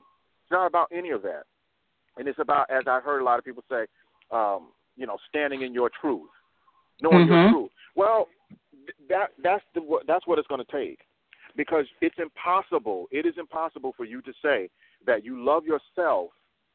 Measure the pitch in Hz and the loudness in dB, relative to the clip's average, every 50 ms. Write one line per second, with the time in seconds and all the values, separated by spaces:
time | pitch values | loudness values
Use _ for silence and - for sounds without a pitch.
0 | - _ _ _ _ _ _ _ _ _ 170 185 185 170 160 170 156 - 170 175 | -20 _ _ _ _ _ _ _ _ _ 0 0 0 2 2 0 0 0 -4 -8
1 | 180 170 131 101 98 92 78 - - - _ _ _ _ _ _ _ _ _ _ | -6 -6 -6 -6 -6 -8 -10 -10 -14 -18 _ _ _ _ _ _ _ _ _ _
2 | _ _ _ - 131 139 131 156 143 151 143 143 - - 131 131 - 131 127 127 | _ _ _ -10 -8 -8 -6 -4 -2 0 2 2 2 0 -2 -2 0 0 0 0
3 | 127 147 143 135 127 127 120 120 - 127 117 120 - - 131 117 107 - _ _ | 0 -2 -2 0 2 2 2 2 0 -6 -14 -16 -10 -6 -6 -6 -6 -6 _ _
4 | _ _ _ _ _ _ 113 113 107 101 98 90 73 - _ _ _ _ _ 127 | _ _ _ _ _ _ -2 0 0 0 -2 -4 -6 -12 _ _ _ _ _ -12
5 | 131 113 101 - - _ - 151 147 143 139 135 131 127 120 123 120 113 - - | -10 -10 -10 -12 -12 _ -4 -4 -2 -2 -4 -6 -8 -6 -2 -2 -2 -2 -2 -4
6 | - 147 117 85 - - _ _ _ _ _ _ _ _ _ _ _ _ _ _ | -4 -4 -4 -4 -6 -14 _ _ _ _ _ _ _ _ _ _ _ _ _ _
7 | 147 165 180 175 170 160 175 170 180 214 277 302 - - - _ - - _ 349 | 4 6 8 8 8 8 6 8 8 8 6 4 0 -4 -12 _ -20 -6 _ 0
8 | 196 220 453 214 175 - _ _ _ _ - - _ _ - - 277 - - _ | 2 4 4 2 0 -2 _ _ _ _ -20 -20 _ _ -20 -20 -20 -20 -20 _
9 | 143 131 185 190 202 - - 131 143 175 196 202 - _ - 170 160 147 160 - | -6 -4 -2 -2 -2 -4 -6 -4 0 0 0 0 -4 _ -8 -8 -2 -2 -2 -2
10 | - 139 165 180 - 175 165 151 143 - 143 127 117 - - 143 110 76 - - | 0 0 0 0 0 0 0 0 0 -4 -6 -8 -8 -8 -6 -6 -6 -6 -10 -14
11 | _ _ _ _ _ _ - _ - - _ 151 147 - 165 156 135 - _ _ | _ _ _ _ _ _ -20 _ -20 -10 _ -8 -4 0 0 0 0 -2 _ _
12 | 165 165 - 175 165 151 - - - 175 180 196 190 - 170 151 110 110 98 90 | -2 -2 -2 -4 -8 -10 -10 -8 -2 0 0 0 0 -2 -4 -4 -2 -4 -6 -6
13 | 87 - 131 147 156 339 302 175 160 - - 160 165 160 - 143 131 131 - - | -8 -6 -6 -2 -2 -2 -4 -4 -10 -10 -8 -8 -6 -6 -8 -8 -10 -10 -8 -10
14 | 117 107 120 131 - 135 - - - 147 135 104 92 - - _ _ _ _ _ | -12 -12 -12 -14 -14 -16 -12 -4 0 0 0 0 -2 -6 -12 _ _ _ _ _
15 | 98 123 117 107 107 123 131 123 120 139 - 160 151 160 156 139 - _ _ 180 | _ 0 0 0 -2 -6 -10 -4 0 2 2 2 2 -2 -2 -4 -4 _ _ -2
16 | 170 151 117 92 87 - - _ _ _ _ _ _ _ | 0 2 2 0 -2 -4 -10 _ _ _ _ _ _ _